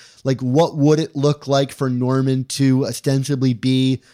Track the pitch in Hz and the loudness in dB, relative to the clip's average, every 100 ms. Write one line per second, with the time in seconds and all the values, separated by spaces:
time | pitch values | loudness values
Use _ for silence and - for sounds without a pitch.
0 | - _ 135 131 127 139 170 156 143 156 | -20 _ -4 -2 0 2 2 2 2 2
1 | 160 143 143 147 - 139 135 - 131 123 | 0 -2 0 0 -2 0 -2 -4 -4 -2
2 | 127 131 135 131 131 - 135 131 127 - | 0 0 0 -2 -4 0 2 2 0 -4
3 | - 135 131 135 131 117 131 131 131 127 | -2 -2 -2 -2 0 0 0 0 0 -2
4 | _ | _